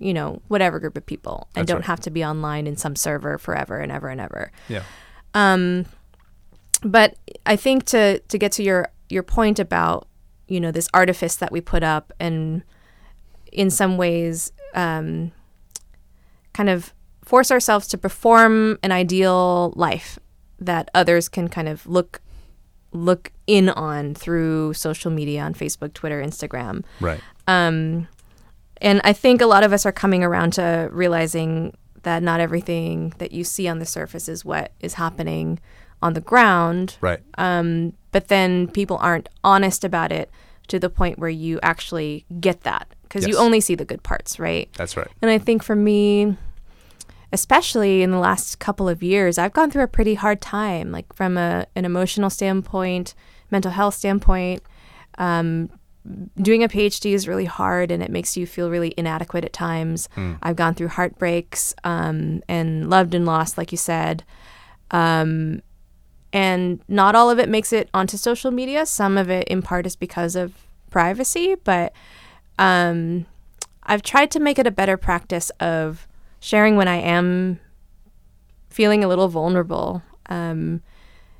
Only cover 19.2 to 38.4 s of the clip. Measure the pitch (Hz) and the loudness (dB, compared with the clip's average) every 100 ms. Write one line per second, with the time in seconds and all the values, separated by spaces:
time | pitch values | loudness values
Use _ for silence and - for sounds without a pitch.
19.2 | 185 185 180 175 175 - 165 - - - | 4 4 4 2 0 0 -2 -2 -6 -18
20.2 | - _ _ - 180 170 - 180 170 170 | -20 _ _ -10 -4 -4 0 2 4 4
21.2 | 165 - 170 175 156 151 - 180 175 - | 2 -4 -6 -6 -6 -8 -2 0 0 -8
22.2 | - - - - _ _ _ 170 170 180 | -20 -20 -20 -20 _ _ _ -4 0 0
23.2 | - - - 208 185 - 156 147 147 147 | -2 -12 2 4 4 2 -4 -6 -6 -8
24.2 | - 170 160 156 156 156 160 156 170 156 | -4 -2 0 0 -2 -4 -6 -4 -4 -4
25.2 | 147 147 147 - 147 - 151 - 156 147 | -4 -4 -6 -6 -8 -8 -12 -10 -8 -6
26.2 | 143 - 151 123 117 95 - - 87 78 | -6 -8 -10 -8 -8 -10 -12 -6 -6 -6
27.2 | - - - 185 170 160 160 165 165 - | -10 -8 0 2 2 0 -2 -4 -8 -14
28.2 | - - - - _ - 202 202 208 208 | -20 -20 -20 -20 _ -2 2 4 4 4
29.2 | 262 247 233 202 208 196 202 - 196 180 | 6 6 8 8 6 4 2 0 0 2
30.2 | 175 175 170 190 170 165 165 170 180 165 | 2 2 0 0 0 0 -2 -2 0 2
31.2 | 165 165 160 160 160 - - - 175 165 | 0 -2 -4 -4 -6 -10 -20 -10 -4 -2
32.2 | 170 165 165 165 185 170 165 165 160 - | 0 0 0 -2 -4 -4 -4 -4 -6 -8
33.2 | 175 - 170 - 180 165 165 165 151 160 | -10 -8 -8 -4 -4 -4 -8 -8 -10 -10
34.2 | - 165 - 151 - - 175 - 165 - | -12 -10 -6 -6 -6 -10 -12 -6 -6 -4
35.2 | 160 160 160 165 - - - - 170 165 | -6 -4 -4 -6 -10 -20 -20 -6 -4 -4
36.2 | 160 247 220 175 170 175 185 - 90 85 | 0 4 4 4 2 -2 -4 -4 -4 -4
37.2 | - - 185 175 170 165 170 - _ 196 | -8 -4 -2 0 0 -2 -4 -8 _ -2
38.2 | 196 196 | 2 2